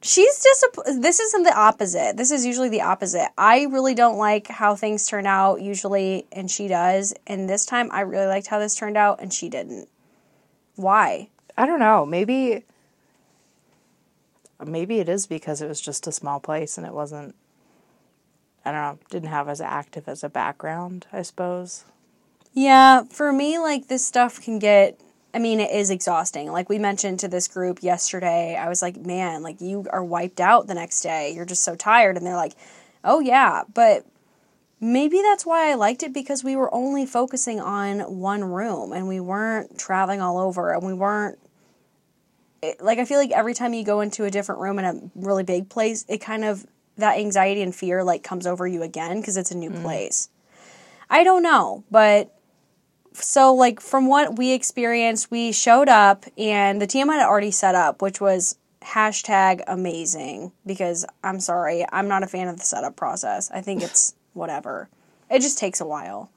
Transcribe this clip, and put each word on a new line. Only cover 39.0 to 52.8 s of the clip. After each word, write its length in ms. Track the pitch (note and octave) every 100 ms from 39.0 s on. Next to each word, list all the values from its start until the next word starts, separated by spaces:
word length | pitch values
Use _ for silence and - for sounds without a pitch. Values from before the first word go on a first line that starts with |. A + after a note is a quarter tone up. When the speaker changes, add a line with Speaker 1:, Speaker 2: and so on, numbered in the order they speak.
| F#3
Speaker 1:
we 100 | F#3+
weren't 580 | F3+ G3 A3 A3 - -
traveling 440 | - F#3+ F#3+ G3
all 160 | F#3 F3+
over, 340 | F#3+ F3+ F3
and 140 | E3+ F#3
we 80 |
weren't, 440 | F#3 G3 G#3 G#3 - _ _ _ _ _ _ _ _ _ _ _ _
it, 200 | D#3 -
like, 180 | F#3+ A3+
I 40 |
feel 160 | B3 C#4+
like 120 | C#4
every 220 | - A3
time 200 | A#3+ A#3+
you 100 | A#3
go 160 | G#3+ G#3
into 240 | G#3 G3+
a 80 | G#3
different 300 | G3 G3 -
room 180 | F#3+ G3+
in 60 | F#3
a 160 | E3 - -
really 280 | F#3+ G3
big 240 | F#3 F3+ F#3+
place, 380 | - A3 A3 -
it 120 | G#3+
kind 260 | - A3 G#3+
of, 200 | G3 - _ _ -
that 220 | G#3+ -
anxiety 440 | G#3 F#3+ F#3+ G3+
and 140 | F#3+ F3+
fear, 300 | F#3 F3+ F3+
like, 180 | E3+
comes 240 | - F3+ F3+
over 180 | F3+ F3+
you 180 | F3
again, 380 | E3 E3+ E3 F#3
'cause 140 | G#3+ F#3+
it's 160 | F3+
a 60 | F3+
new 140 | E3
Speaker 2:
Mm. 100 | E3+
Speaker 1:
place. 480 | E3+ C#3+ G2 - - _ _ _ - - - _ -
I 160 | C#4 F4
don't 180 | F#4
know, 400 | E4+ C#4+ F3+ G3 -
but 400 | A3 G#3+ G#3 - _ _ _ _ _